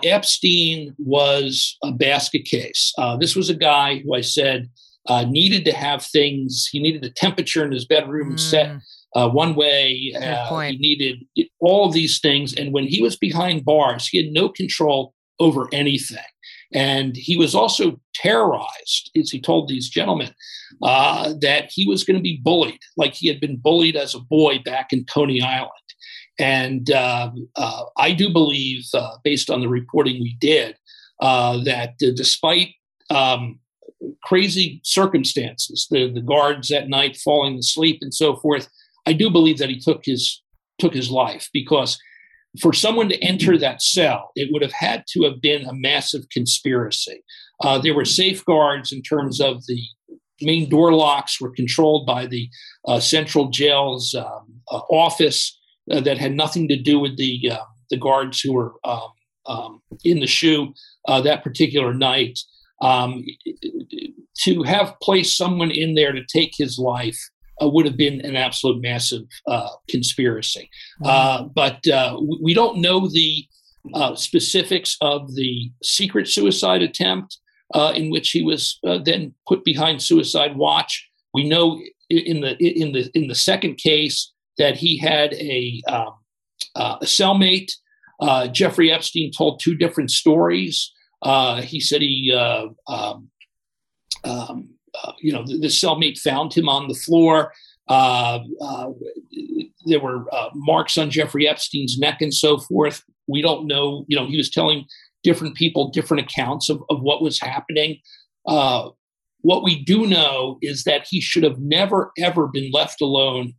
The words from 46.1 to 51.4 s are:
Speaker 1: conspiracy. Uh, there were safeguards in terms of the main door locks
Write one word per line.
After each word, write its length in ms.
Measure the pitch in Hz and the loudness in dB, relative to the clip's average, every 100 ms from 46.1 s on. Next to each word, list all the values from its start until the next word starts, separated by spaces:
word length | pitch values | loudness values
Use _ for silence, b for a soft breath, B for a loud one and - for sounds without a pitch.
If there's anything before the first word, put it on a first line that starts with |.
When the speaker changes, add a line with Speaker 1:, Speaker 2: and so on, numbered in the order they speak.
| 139 123 | -6 -6
Speaker 1:
conspiracy. 960 | - 123 - 143 123 113 - - - - B B - | -4 -2 0 0 0 -2 -4 -6 -10 -20 B B -4
Uh, 160 | 139 135 | 0 2
there 160 | 151 147 | 2 2
were 100 | 127 | 2
safeguards 840 | - 190 190 - 160 147 143 123 | 2 2 0 2 4 4 2 -6
in 100 | 135 | -10
terms 380 | - 151 135 127 | -4 -2 -2 0
of 260 | 139 123 - | 0 -2 -6
the 160 | 120 117 - _ - _ - | -6 -8 -16 _ -20 _ -6
main 280 | 151 160 147 | 0 0 4
door 240 | 151 170 | 6 6
locks 480 | 160 151 143 - - | 6 4 2 -2 -6